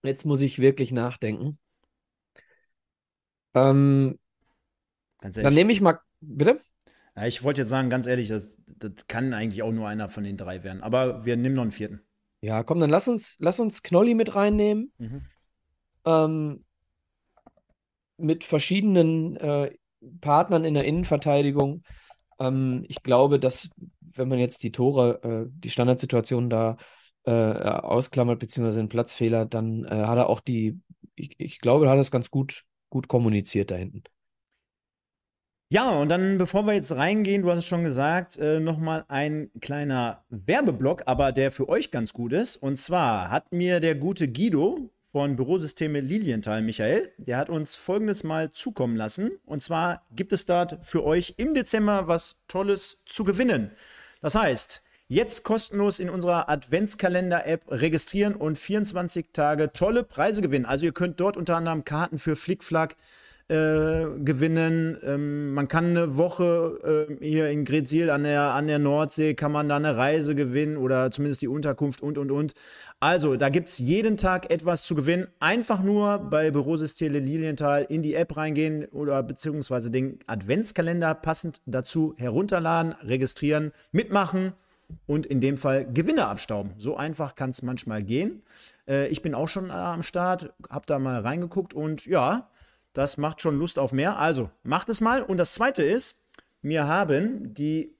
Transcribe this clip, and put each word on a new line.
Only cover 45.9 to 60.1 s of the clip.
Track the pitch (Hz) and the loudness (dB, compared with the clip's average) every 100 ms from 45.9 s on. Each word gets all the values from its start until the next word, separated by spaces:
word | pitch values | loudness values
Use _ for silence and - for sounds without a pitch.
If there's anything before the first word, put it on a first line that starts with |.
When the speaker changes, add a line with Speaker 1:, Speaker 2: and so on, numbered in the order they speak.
| 143 | -2
Speaker 2:
Lilienthal, | 135 202 190 113 104 107 | -2 -2 0 -2 -2 -2
Michael, | 110 110 110 190 370 - | -2 0 0 0 -2 -10
der | - 120 | -4 -2
hat | 147 | -2
uns | 165 151 - | -4 -6 -8
Folgendes | - 196 214 202 | -4 -2 0 -2
mal | 160 160 160 | -2 -4 -4
zukommen | - - - 123 113 | -6 -10 -4 -2 -2
lassen. | 110 - 214 392 | -4 -4 -6 -6
Und | _ 147 | _ -10
zwar | - 165 175 - _ | -4 -2 -2 -4 _
gibt | 117 185 | -8 -2
es | 190 | -2
dort | - 175 175 160 | 2 2 2 -6
für | - 170 | -4 -2
euch | 147 165 175 - | 2 2 0 -4
im | 247 | 0
Dezember | 302 220 220 208 202 170 | 0 0 2 2 2 0
was | 170 - - _ | -2 -2 -12 _
Tolles | 185 202 196 - - - | -4 0 0 -2 -12 -10
zu | - | -2
gewinnen. | 196 190 254 156 101 - - - - _ | 0 2 2 2 -2 -10 -20 -20 -20 _
Das | 151 | 0
heißt, | 214 190 123 - - _ _ _ | 2 2 0 -2 -6 _ _ _
jetzt | 143 233 - | 0 2 -2
kostenlos | - 220 - 202 202 196 | 0 -2 0 0 0 0
in | 180 | -4
unserer | 185 175 170 - | -2 0 0 0
Adventskalender-App | 147 - 165 208 - 185 180 185 170 - 165 - | -4 0 0 0 0 0 2 0 0 0 -4 -4
registrieren | 131 156 156 - 196 202 | 0 2 0 -2 0 0
und | 202 151 151 | 0 -4 -4
vierundzwanzig | - 208 202 180 175 175 160 | -2 -2 -2 -4 -4 -6 -6
Tage | - 147 151 156 | 0 0 2 0
tolle | - 190 233 | 0 0 2
Preise | 240 | -2